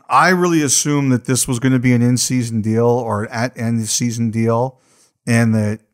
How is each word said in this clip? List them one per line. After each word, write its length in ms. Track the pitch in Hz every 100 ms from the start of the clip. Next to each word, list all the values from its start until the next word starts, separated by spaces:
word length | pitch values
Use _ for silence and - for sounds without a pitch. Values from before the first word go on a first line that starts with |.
| -
I 200 | 131 165
really 340 | 180 175 165
assumed 480 | 143 - 147 147 139
that 140 | 123 -
this 220 | 127 -
was 120 | 123
gonna 180 | 131 131
be 160 | 127
an 80 | 120
in-season 640 | 120 123 - 127 117 113
deal 240 | 107 110 117
or 380 | 120 117 104 110
an 40 |
at-end-season 1000 | 120 127 - 117 117 107 - 120 117 117
deal, 500 | 113 113 117 131 - _ _ _ _ -
and 260 | 117 117
that, 280 | 110 104 107 _